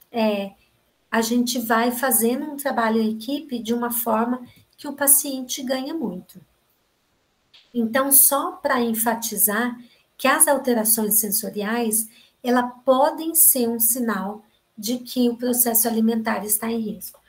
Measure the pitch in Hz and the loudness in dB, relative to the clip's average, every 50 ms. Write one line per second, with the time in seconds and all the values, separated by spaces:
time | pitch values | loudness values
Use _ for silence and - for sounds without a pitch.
0 | _ _ - 240 220 214 208 202 196 190 - _ _ _ _ _ _ _ _ _ | _ _ -4 0 0 0 0 0 -4 -6 -10 _ _ _ _ _ _ _ _ _
1 | _ _ - 226 226 226 233 247 240 240 - 269 220 - 240 220 233 247 240 - | _ _ -2 0 0 2 2 0 0 0 -2 -4 -2 0 2 2 2 0 0 -2
2 | - 269 233 - 220 226 247 277 302 311 294 285 - 277 240 233 226 220 220 226 | 0 0 2 2 2 2 0 -2 -4 -6 -8 -6 -6 -4 -2 0 0 0 2 2
3 | 220 214 220 - - - 277 294 302 - 247 233 208 214 233 240 233 - 233 - | 0 0 -2 -4 -6 -6 -6 -6 -6 -6 -8 -6 -4 -2 -2 -2 -2 -2 -4 -4
4 | - 233 220 214 233 240 247 247 247 - - - _ _ _ - - 294 277 - | -2 0 0 2 0 0 -2 -4 -6 -12 -20 -20 _ _ _ -14 -12 -10 -6 -2
5 | 285 277 277 - - 294 269 262 262 254 - - 269 247 262 262 262 285 320 330 | 2 4 4 4 2 0 -4 -6 -6 -8 -8 -6 -4 -4 -4 -4 -4 -6 -6 -6
6 | 277 196 180 185 - - - 185 - _ _ _ _ _ _ _ _ _ _ _ | -6 -6 -6 -8 -12 -16 -20 -20 -20 _ _ _ _ _ _ _ _ _ _ _
7 | _ _ _ _ _ _ _ _ _ _ _ - _ _ - 240 226 220 226 269 | _ _ _ _ _ _ _ _ _ _ _ -20 _ _ -2 -2 0 0 0 0
8 | 269 277 285 - - - - 285 294 370 359 - - 285 262 254 240 233 220 220 | 2 4 4 4 6 4 4 2 0 -2 -4 -4 -2 0 0 0 0 0 -2 0
9 | - 240 220 214 - - 214 196 - 208 202 214 240 247 240 - - - _ _ | 0 0 -2 -2 -4 -6 -2 0 0 0 0 0 -2 -2 -4 -8 -14 -20 _ _
10 | _ _ _ - - 254 285 311 302 311 285 262 269 262 240 226 214 220 - - | _ _ _ -2 2 2 4 4 4 4 4 2 2 2 0 2 2 2 2 2
11 | 220 208 202 - - 208 202 - - 190 - 208 202 202 226 240 240 220 214 220 | 2 2 0 0 0 0 -2 -4 -4 -4 -6 -6 -4 -4 -2 -2 0 0 0 -2
12 | 226 - - - - _ _ _ - 247 240 247 240 247 - - - - 262 262 | -2 -4 -10 -20 -20 _ _ _ -2 0 2 2 2 0 -4 -2 2 2 4 4
13 | 277 320 311 294 320 320 320 - - - - 269 240 233 233 233 226 - - 262 | 4 2 2 -2 -4 -2 2 4 4 4 4 4 2 0 0 0 0 0 0 0
14 | 240 226 208 190 190 196 214 214 - _ _ _ _ _ _ - 202 214 254 240 | 0 -2 -2 -2 -4 -6 -8 -10 -14 _ _ _ _ _ _ -8 -6 -4 -4 -4
15 | - - - 254 247 240 233 233 247 247 240 240 - 240 226 226 - 247 220 226 | -6 -6 -2 2 2 2 2 0 -2 0 0 2 2 2 2 2 2 2 2 2
16 | 220 220 233 226 220 226 214 202 196 214 - - - 226 226 233 226 208 180 180 | 4 4 2 2 0 -2 -2 -2 -2 -2 -2 -2 -2 -4 -4 -4 -4 -6 -8 -8
17 | - - - _ _ | -12 -16 -18 _ _